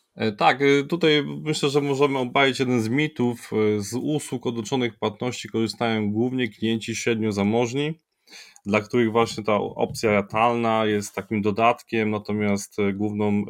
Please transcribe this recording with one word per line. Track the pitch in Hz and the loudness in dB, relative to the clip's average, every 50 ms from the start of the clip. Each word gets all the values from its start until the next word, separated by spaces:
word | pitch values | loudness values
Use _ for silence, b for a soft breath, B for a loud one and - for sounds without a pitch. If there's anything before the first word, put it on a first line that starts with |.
| _ _ - | _ _ -8
E, | - 107 110 | -4 -4 -2
tak, | 104 - 165 160 135 127 | 0 2 2 2 4 4
e, | 143 139 139 143 139 | 4 4 4 4 2
tutaj | 143 170 170 165 160 151 151 143 143 147 147 151 | 0 -2 2 2 4 4 2 0 -2 -6 -8 -4
myślę, | 151 156 - - 147 | -4 -4 0 0 0
że | 135 147 | 2 2
możemy | 143 143 139 131 143 143 139 135 | 0 0 0 2 2 2 2 0
obalić | 127 123 123 139 139 135 123 113 | -2 0 2 2 2 2 2 0
jeden | 135 123 127 120 | 0 0 2 0
z | 110 110 | 0 0
mitów, | 120 143 156 151 - - 123 120 120 120 - - - | 0 0 0 -2 0 0 0 0 -2 -4 -8 -4 0
e, | 110 107 107 104 104 | 0 2 2 2 0
z | 104 101 110 | -4 -4 -6
usług | 123 - 139 156 147 - - - 123 - 131 | -4 -2 -2 -2 -2 -4 -6 -8 -6 -4 -4
odroczonych | 117 117 110 - 139 131 123 120 107 - | -6 -4 -6 -2 -2 -2 -2 -2 -4 -2
płatności | - 107 104 - 123 123 120 - - - | -4 -4 -4 -4 -6 -6 -6 -8 -10 -6
korzystają | - 110 113 107 95 - 120 113 113 110 107 104 | -2 -2 -2 -2 -2 -2 -2 -2 0 0 -2 -2
głównie | 104 107 120 127 127 127 127 110 | 0 0 -2 0 0 -2 -2 -4
klienci | 104 - - 110 113 113 107 - 113 | -4 -4 -2 -2 -2 -2 -2 -6 -6
średnio | - - 120 117 110 110 110 | -4 -2 -2 0 0 0 -2
zamożni, | 101 101 98 101 110 117 123 113 120 139 147 151 160 - _ _ _ _ B B B B B B B B B | 0 0 0 2 2 2 0 0 -2 -4 -4 -4 -6 -8 _ _ _ _ B B B B B B B B B
dla | 101 101 107 | -2 0 0
których | 104 - - 123 120 110 | 0 0 0 2 2 4
właśnie | 107 117 113 107 - - 104 | 4 2 2 2 0 -6 -2
ta | - 104 | 0 0
opcja | 101 101 101 - - 117 - - - - 110 | 0 0 -2 -2 -2 -4 -4 -2 -2 0 2
ratalna | 104 101 98 - - 107 113 120 120 117 117 113 113 110 110 | 2 2 0 0 0 2 2 2 2 2 0 0 2 2 2
jest | 107 107 104 101 - - | 2 0 0 -2 -4 -8
takim | - 98 - 113 107 | -8 -6 -4 -2 -2
dodatkiem, | 98 107 101 104 113 117 123 - - - - 113 110 107 | 0 0 0 2 4 2 2 2 -2 -4 -2 0 0 0
natomiast, | 107 104 104 - 104 107 104 104 101 98 101 - - - | -2 -4 -4 -4 -4 -2 0 0 0 0 -2 -6 -4 -2
e, | 104 101 98 | 0 0 0
główną, | 98 104 107 104 104 107 104 104 104 104 | 0 -2 -4 -2 0 0 2 2 2 0